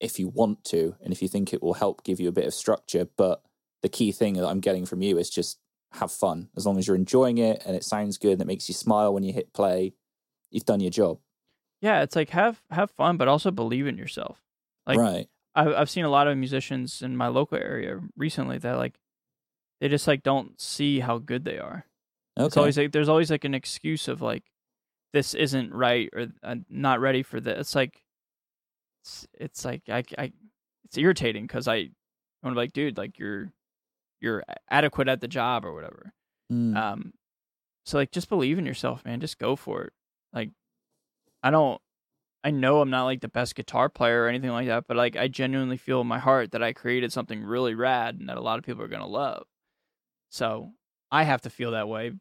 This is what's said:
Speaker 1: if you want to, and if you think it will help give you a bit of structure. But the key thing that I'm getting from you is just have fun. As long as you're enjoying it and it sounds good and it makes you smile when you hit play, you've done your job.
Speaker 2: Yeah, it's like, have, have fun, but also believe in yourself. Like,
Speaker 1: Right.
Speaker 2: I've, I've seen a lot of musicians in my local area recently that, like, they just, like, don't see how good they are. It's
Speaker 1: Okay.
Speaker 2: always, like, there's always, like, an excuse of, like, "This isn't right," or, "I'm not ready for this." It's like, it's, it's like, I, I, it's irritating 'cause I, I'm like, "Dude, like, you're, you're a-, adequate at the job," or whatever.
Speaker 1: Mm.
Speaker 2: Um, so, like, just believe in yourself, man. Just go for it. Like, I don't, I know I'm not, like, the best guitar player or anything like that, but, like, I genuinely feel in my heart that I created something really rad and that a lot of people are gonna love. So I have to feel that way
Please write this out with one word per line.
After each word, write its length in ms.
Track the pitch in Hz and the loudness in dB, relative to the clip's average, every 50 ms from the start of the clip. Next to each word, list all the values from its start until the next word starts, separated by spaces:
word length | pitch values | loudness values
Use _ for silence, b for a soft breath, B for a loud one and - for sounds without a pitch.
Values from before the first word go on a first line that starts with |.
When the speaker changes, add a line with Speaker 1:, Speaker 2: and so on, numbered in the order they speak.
Speaker 1:
if 180 | 113 113 - - | -8 -6 -4 -4
you 100 | 92 90 | -4 -2
want 360 | - 110 113 104 104 - - | 2 2 2 2 2 -2 -4
to, 320 | - - 85 80 85 - - | -2 0 2 2 0 -2 -4
and 120 | - 92 | -6 -6
if 100 | 92 - | -4 -2
you 60 | 95 92 | -2 -2
think 260 | - 101 98 - - | 0 0 0 0 -2
it 80 | - | -2
will 120 | - 85 87 | 0 0 0
help 300 | - 104 98 - - - | 2 0 0 0 -2 -4
give 160 | - 92 92 | -4 -2 -2
you 80 | 90 87 | -2 0
a 40 | |
bit 120 | 90 95 - | 0 0 0
of 60 | - | 0
structure. 540 | - - - 110 107 - _ - - 87 90 - _ | -2 -2 0 0 0 0 _ -2 -2 -2 -2 0 _
But 260 | - 98 92 82 - _ _ _ _ _ _ _ _ | 2 2 2 2 0 _ _ _ _ _ _ _ _
the 80 | - 95 | -4 -2
key 240 | - - 117 104 | 0 2 2 2
thing 220 | 95 - 117 104 98 | 2 2 0 2 2
that 120 | 92 90 | 2 0
I'm 140 | 78 90 95 | 0 0 0
getting 240 | 92 104 95 92 92 | 0 0 0 0 -2
from 160 | - 90 90 | -4 -4 -2
you 160 | 95 101 92 | 0 2 2
is 140 | 85 85 - | 2 0 0
just 300 | - - 85 - - - _ _ _ _ _ _ | -2 -4 -4 -4 -6 -12 _ _ _ _ _ _
have 180 | - - - - | -8 -6 -4 -4
fun. 400 | - - 104 92 - 85 - - _ | -2 0 0 0 0 -2 -6 -8 _
As 100 | - 95 | -2 0
long 100 | 101 98 | 2 2
as 100 | 95 92 | 2 2
you're 100 | 101 95 | 4 4
enjoying 420 | 92 92 - - 127 131 123 117 117 | 4 4 4 6 6 6 6 4 4
it 240 | 113 110 113 - - | 4 2 2 0 -2
and 120 | 98 92 | -4 -4
it 80 | 85 - | -4 -2
sounds 340 | - 110 104 107 104 95 - | -2 -2 -2 -2 -2 -4 0
good 140 | - 101 | 2 4
and 100 | 95 90 | 4 4
it 40 | 90 | 2
makes 220 | 85 95 - - - | -2 -4 -4 -6 -8
you 60 | 90 | -8
smile 400 | - - 117 107 104 107 101 98 | -4 0 2 4 4 4 4 2
when 80 | 98 | 2
you 100 | 98 95 | 0 -2
hit 200 | 95 107 - - - | -2 -4 -6 -4 -2
play, 400 | - 101 95 92 92 95 95 - _ _ _ _ _ _ _ _ _ _ _ | 0 2 2 4 2 0 -2 -4 _ _ _ _ _ _ _ _ _ _ _
you've 140 | - 110 - | -8 -2 0
done 140 | - 107 101 | 2 2 2
your 100 | 95 90 | 2 0
job. 300 | 85 113 101 85 78 - _ _ _ _ _ _ _ _ _ _ _ _ | 2 4 4 4 2 -2 _ _ _ _ _ _ _ _ _ _ _ _
Speaker 2:
Yeah, 220 | 196 214 208 156 | 0 2 4 4
it's 140 | 139 - - | 2 2 2
like, 140 | 165 156 - | 0 0 2
have, 300 | - 175 208 233 220 - _ _ | 2 2 2 2 2 -2 _ _
have 200 | 160 175 202 - | -2 -2 -2 0
fun, 260 | _ - 143 170 175 | _ 0 2 2 2
but 120 | 151 127 131 | 4 4 4
also 220 | 143 151 - 190 | 4 4 4 0
believe 340 | 180 113 117 113 120 131 139 | 0 0 -2 -2 -2 -2 -2
in 100 | 143 127 | -2 -4
yourself. 460 | - - - - - - - - - _ _ _ _ _ _ _ _ _ | -6 -10 -10 -10 -10 -10 -10 -12 -14 _ _ _ _ _ _ _ _ _
Like, 120 | - 135 127 | 2 4 4
Speaker 1:
Right. 300 | 117 104 87 - - - _ _ _ _ - | 4 4 2 -2 -4 -8 _ _ _ _ 2
Speaker 2:
I've, 180 | 151 151 151 | 2 4 4
I've 180 | 147 - 147 - | 4 2 2 0
seen 140 | - 185 165 | 0 0 0
a 60 | 147 | 4
lot 160 | 139 143 143 | 4 6 6
of 100 | 147 143 | 4 4
musicians 640 | 135 131 131 139 131 - - 135 131 127 123 - - | 0 0 -2 -2 -4 -4 -4 -6 -6 -6 -8 -8 -8
in 160 | - 127 127 | -8 -6 -4
my 120 | 123 120 120 | -2 -2 2
local 280 | 123 131 151 - - - | 2 2 2 2 -2 -4
area 420 | - - - 117 - - - - 175 - - | -4 -4 -4 -4 -6 -6 -6 -8 -10 -12 -8
recently 420 | - 143 156 - - 131 127 127 - | -4 -4 -4 -2 -4 -4 -4 -6 -6
that, 160 | - 120 123 | -4 -4 -2
like, 220 | 127 123 123 - _ _ _ _ _ _ _ _ _ _ _ _ _ _ _ _ _ | -2 -2 -4 -6 _ _ _ _ _ _ _ _ _ _ _ _ _ _ _ _ _
they 80 | 139 139 | 0 0
just, 200 | 147 143 - 151 | 0 2 2 2
like, 140 | 143 139 - | 2 2 2
don't 360 | 135 139 135 107 - - - | 2 2 2 0 -4 -10 -14
see 380 | - - - - 147 143 143 131 | -12 -10 -6 -2 0 0 0 0
how 180 | 123 123 117 117 | 0 0 -2 -4
good 260 | 123 - 123 127 151 | -4 -4 -6 -4 -4
they 140 | - - - | -6 -6 -8
are. 280 | - - - - - _ _ _ _ _ _ _ _ _ _ | -8 -10 -12 -14 -14 _ _ _ _ _ _ _ _ _ _
It's 200 | - 135 151 - | -2 -2 2 4
Speaker 1:
Okay. 40 | 147 | 4
Speaker 2:
always, 160 | 147 147 139 | 4 4 4
like, 140 | 151 147 147 | 2 0 2
there's 160 | 147 151 151 151 | 2 2 4 4
always, 220 | 156 160 170 156 | 4 4 4 4
like, 140 | 156 143 - | 0 0 0
an 100 | 139 139 | -2 -4
excuse 540 | 131 - - - - - 160 156 151 - - | -4 -4 -8 -10 -8 -4 -4 -4 -4 -4 -6
of, 120 | 127 - | -6 -4
like, 300 | 120 113 110 - - _ _ _ _ _ _ _ _ _ _ _ _ _ | -4 -4 -4 -4 -8 _ _ _ _ _ _ _ _ _ _ _ _ _
"This 220 | - 147 135 - - | 0 0 0 0 0
isn't 380 | - 151 131 135 135 120 - | 0 0 0 0 -2 -2 -4
right," 380 | - 120 127 120 123 120 107 - | -2 2 2 4 4 4 2 -2
or, 200 | - - 120 117 - _ | -4 -6 -8 -8 -10 _
"I'm 240 | - - 123 120 - - | -12 -10 -10 -10 -10 -10
not 320 | - 135 139 135 131 117 | -6 -2 2 2 2 4
ready 220 | 131 135 131 131 | 4 2 2 2
for 160 | 135 - - 120 | 0 -4 -6 -6
this." 180 | - 113 - - | -4 -4 -4 -4
It's 140 | 143 - - | -4 -2 0
like, 260 | 139 131 - - _ _ _ _ _ _ _ _ _ _ _ _ _ _ _ _ _ _ _ _ _ | 0 0 0 -4 _ _ _ _ _ _ _ _ _ _ _ _ _ _ _ _ _ _ _ _ _
it's, 240 | _ - - - - - _ | _ -20 -20 -20 -20 -20 _
it's 300 | - 160 - - - - | -14 -14 -12 -10 -8 -8
like, 180 | 131 123 160 - - | -6 -8 -8 -6 -4
I, 140 | 107 123 120 - - - | -4 -4 -4 -6 -8 -8
I, 140 | 139 - - _ _ _ _ _ _ _ _ _ _ | -8 -8 -10 _ _ _ _ _ _ _ _ _ _
it's 120 | _ - | _ -2
irritating 500 | - 151 190 175 - 135 117 107 104 110 | 2 4 4 4 2 0 -2 -2 -4 -6
'cause 220 | - - 123 123 120 | -8 -6 -4 -2 0
I, 220 | 113 110 82 62 - _ _ _ _ _ _ _ _ _ | 0 0 -2 -6 -10 _ _ _ _ _ _ _ _ _
I'm 120 | - 127 123 | -8 -4 -2
like, 180 | 120 120 127 | -2 -2 -2
"Dude, 240 | - 135 147 143 107 | -2 -4 -4 -2 -4
like, 220 | 131 - - - - | -6 -8 -10 -10 -10
you're, 340 | 101 101 104 98 - 190 - _ _ _ _ _ _ _ _ _ _ _ _ _ | -10 -8 -8 -8 -10 -12 -16 _ _ _ _ _ _ _ _ _ _ _ _ _
you're 200 | - 117 110 92 - - | -4 -4 -4 -4 -6 -8
a-, 80 | - - - - | -12 -14 -6 0
adequate 380 | 123 143 147 143 - - 131 131 | 2 2 2 2 0 0 0 0
at 120 | 131 98 | 0 0
the 80 | 120 120 | -4 -6
job," 360 | - 131 117 123 123 117 101 | -4 -2 -2 0 0 -2 -4
or 100 | 87 78 | -6 -8
whatever. 400 | 80 80 - - - - 208 - _ _ _ _ _ _ - | -10 -12 -14 -16 -18 -20 -20 -20 _ _ _ _ _ _ -4
Speaker 1:
Mm. 240 | 120 120 117 113 107 | -2 0 0 2 0
Speaker 2:
Um, 380 | 107 110 104 101 107 - - - _ _ _ _ _ _ _ _ _ _ _ _ _ _ | 0 0 -2 -4 -6 -10 -12 -16 _ _ _ _ _ _ _ _ _ _ _ _ _ _
so, 140 | - - 143 | -4 -2 0
like, 120 | 139 - | 0 0
just 180 | - 180 - - | -2 -6 -4 0
believe 300 | 214 180 131 135 160 190 | 0 2 2 2 2 0
in 80 | 165 | -2
yourself, 380 | 131 127 - - 127 120 123 - | -4 -4 -4 -4 -4 -4 -6 -8
man. 160 | 120 117 127 | -8 -8 -6
Just 180 | 151 156 - - | -6 -8 -8 -4
go 160 | - 113 139 | -2 -2 -2
for 280 | - - - 95 90 87 | -2 -4 -6 -8 -8 -8
it. 80 | - - _ _ _ _ _ _ _ | -10 -14 _ _ _ _ _ _ _
Like, 180 | - 120 110 107 - _ _ _ _ _ _ _ _ _ _ _ _ _ _ _ _ _ | -8 -8 -8 -8 -10 _ _ _ _ _ _ _ _ _ _ _ _ _ _ _ _ _
I 80 | - 131 | 2 4
don't, 300 | 151 156 147 131 - - - _ _ _ _ _ _ _ _ _ _ _ | 6 6 6 4 2 -4 -8 _ _ _ _ _ _ _ _ _ _ _
I 80 | - 151 | -2 -2
know 300 | 147 135 127 131 147 151 | 0 2 4 6 6 6
I'm 100 | 143 135 | 6 4
not, 140 | 131 127 127 | 2 0 0
like, 160 | 131 131 123 | 0 -2 -4
the 80 | - 127 | -6 -6
best 260 | - 120 123 - - | -4 -2 -4 -2 -4
guitar 340 | - 107 - - 120 127 147 | -8 -8 -2 0 2 2 2
player 340 | - - 123 117 117 120 117 | 2 2 2 4 4 4 2
or 40 | 117 | 2
anything 220 | 123 127 131 127 | 0 -2 -2 -2
like 160 | 117 120 127 123 | -2 -2 -2 0
that, 180 | 113 117 - - | -2 -2 -2 0
but, 80 | 120 | 2
like, 200 | 120 120 120 - | 2 2 2 2
I 120 | - 127 135 | 0 -2 -2
genuinely 480 | 127 - 131 131 135 135 131 127 127 | -2 -2 -2 -2 -2 -2 -2 -2 -4
feel 240 | 123 - - 135 127 | -6 -4 -2 0 0
in 60 | 120 | 0
my 120 | 120 117 123 | 0 -2 0
heart 340 | 131 131 135 131 117 92 | 4 4 4 4 4 0
that 100 | - 113 | -2 -2
I 100 | 117 113 | -2 -2
created 400 | 117 - - 123 123 127 123 117 | -4 -4 -2 -2 0 0 0 -2
something 300 | - 127 113 - 110 107 107 | -4 -6 -6 -6 -8 -10 -6
really 300 | 104 117 127 127 120 110 | -4 -2 0 0 0 0
rad 440 | 110 123 131 127 123 117 113 - - | 0 2 2 2 2 0 -2 -4 -8
and 100 | 135 127 | -10 -10
that 100 | 123 120 | -8 -6
a 40 | |
lot 160 | 120 113 110 117 | -4 -4 -4 -4
of 60 | - | -4
people 180 | - - 110 | -8 -10 -10
are 60 | 107 - | -10 -10
gonna 180 | - 110 101 | -10 -10 -8
love. 400 | 95 101 127 143 127 - - - - _ _ _ _ _ _ _ _ _ _ _ _ _ _ _ _ | -6 -4 -4 -4 -4 -6 -8 -12 -16 _ _ _ _ _ _ _ _ _ _ _ _ _ _ _ _
So 420 | - - 127 113 107 113 - 202 226 _ _ _ _ _ _ _ | -8 -4 -4 -4 -4 -6 -10 -14 -18 _ _ _ _ _ _ _
I 120 | 139 151 160 | 2 2 4
have 180 | 151 131 123 | 4 2 0
to 80 | - 123 | -2 -6
feel 220 | - - 123 117 | -8 -6 -6 -4
that 160 | 113 110 104 107 | -4 -4 -4 -4
way 240 | 110 110 113 123 196 190 | -4 -6 -6 -8 -10 -12